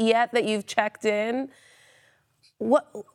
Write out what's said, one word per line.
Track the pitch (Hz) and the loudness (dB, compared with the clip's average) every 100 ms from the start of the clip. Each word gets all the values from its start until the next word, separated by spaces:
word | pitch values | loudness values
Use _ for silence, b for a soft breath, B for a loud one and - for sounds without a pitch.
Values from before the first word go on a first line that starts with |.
yet | 226 226 233 | 2 2 2
that | 240 | 0
you've | 214 214 - | 0 -2 -2
checked | - 214 - | -2 -2 -2
in. | 214 208 220 247 269 b b b b b b b b _ _ _ | -2 0 -2 -4 -6 b b b b b b b b _ _ _
What, | 220 285 294 208 - | 2 2 2 -14 -16